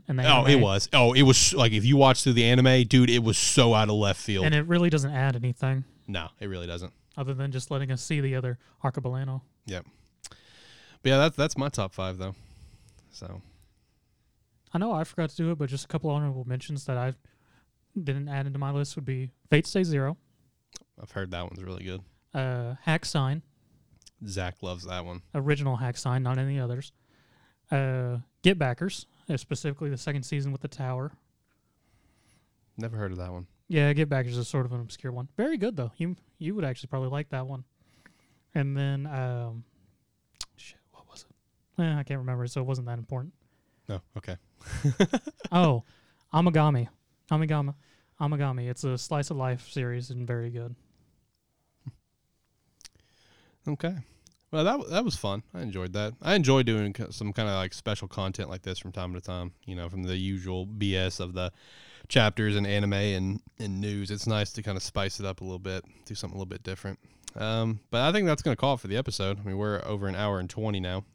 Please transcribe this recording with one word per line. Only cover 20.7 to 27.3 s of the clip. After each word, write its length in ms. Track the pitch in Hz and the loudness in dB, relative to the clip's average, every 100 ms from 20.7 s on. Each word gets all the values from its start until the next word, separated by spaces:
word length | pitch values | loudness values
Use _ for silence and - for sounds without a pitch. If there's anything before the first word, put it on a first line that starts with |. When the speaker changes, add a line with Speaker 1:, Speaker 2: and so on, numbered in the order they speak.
| - _ - | -20 _ -20
Speaker 2:
I've 100 | - | -12
heard 200 | 101 92 | -8 -8
that 120 | 87 | -6
one's 180 | 90 - | -8 -10
really 220 | 92 92 | -12 -10
good. 160 | 92 92 92 _ _ | -10 -10 -12 _ _
Speaker 1:
Uh, 420 | 143 131 123 120 131 | -6 -4 -4 -6 -6
Hack 220 | - 160 | -2 -2
Sign. 380 | - 156 131 151 - _ _ _ _ _ - - 104 | 0 -2 0 -2 -6 _ _ _ _ _ -20 -16 -10
Speaker 2:
Zach 300 | 95 90 - | -6 -6 -6
loves 220 | 92 90 90 | -10 -10 -8
that 200 | 90 87 | -10 -8
one. 160 | 90 - 147 | -12 -8 -4
Speaker 1:
Original 400 | 139 147 139 123 | -2 0 0 -2
Hack 220 | 123 120 | -4 -4
Sign, 260 | 131 127 | -2 -2
not 140 | 127 131 | -2 -2
any 200 | 135 139 | -2 -2
others. 340 | 123 123 - _ _ _ _ | -4 -6 -10 _ _ _ _